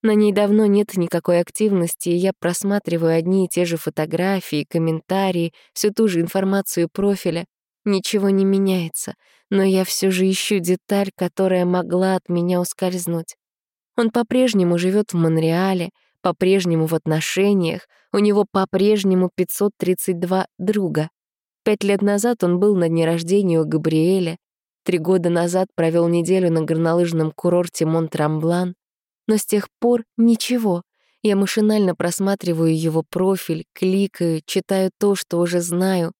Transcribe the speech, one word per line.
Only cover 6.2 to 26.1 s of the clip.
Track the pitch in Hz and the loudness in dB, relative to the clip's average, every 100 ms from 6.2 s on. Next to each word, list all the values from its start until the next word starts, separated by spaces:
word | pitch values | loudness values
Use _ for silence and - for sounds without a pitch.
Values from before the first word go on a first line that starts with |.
информацию | 170 190 190 196 190 - 170 | -2 -2 0 -2 -2 -4 -4
профиля. | - 202 196 180 165 180 _ _ _ | -2 -2 -2 -4 -6 -10 _ _ _
Ничего | 214 196 - 214 196 | -2 -2 0 0 2
не | 196 | 2
меняется, | 190 196 196 185 165 - - - _ _ _ | 2 2 2 0 -4 -8 -12 -14 _ _ _
но | 196 | 0
я | 190 190 | 2 0
все | 185 - 190 | -2 -2 -2
же | 185 190 | 0 0
ищу | 190 - 202 | 0 -2 -2
деталь, | 170 185 - 202 196 | 0 -4 -2 -2 -2
которая | - 175 - 190 185 | -4 -6 -2 0 2
могла | 180 180 175 175 190 | 2 0 0 0 0
от | 185 - | -2 -2
меня | 175 175 180 | -2 0 -2
ускользнуть. | 180 - 185 180 175 170 165 - _ _ _ _ _ | -4 -4 -4 -4 -6 -6 -8 -20 _ _ _ _ _
Он | - 226 | -4 -2
по-прежнему | 233 240 254 254 208 175 170 | 0 0 2 2 2 2 0
живет | 185 202 208 | 0 0 0
в | |
Монреале, | 170 165 160 160 165 190 185 175 _ _ _ | 0 2 2 2 0 0 -2 -6 _ _ _
по-прежнему | 180 170 185 196 175 160 160 | -4 0 2 2 2 0 0
в | |
отношениях, | 160 156 156 - - 202 202 165 170 - _ _ | -2 -2 -2 -2 0 2 2 0 -4 -12 _ _
у | 202 | 0
него | 208 202 202 | 2 2 0
по-прежнему | 196 190 190 202 214 190 185 180 | -2 -2 0 2 2 2 2 0
пятьсот | - 180 - 208 _ | -2 -4 -2 -4 _
тридцать | 175 180 - 175 | -2 -2 -2 -4
два | 175 190 - - | -2 -2 -2 -4
друга. | 185 214 180 151 160 _ _ _ _ _ | -2 -2 -2 -2 -6 _ _ _ _ _
Пять | - 208 | -2 0
лет | 202 202 | 0 0
назад | 202 202 233 240 | 2 0 0 0
он | 175 180 | 0 2
был | 208 | 2
на | 190 165 | 2 2
дне | 165 | 2
рождения | 165 170 165 196 190 165 | 0 -2 0 2 2 0
у | |
Габриэля, | 156 160 160 156 165 190 170 170 _ _ _ _ | 0 -2 0 2 2 2 -2 -8 _ _ _ _
три | - 175 | -2 -2
года | 165 185 170 | 2 2 2
назад | 170 170 185 185 | 0 0 0 -2
провел | - 165 170 | -2 0 2
неделю | 170 | 2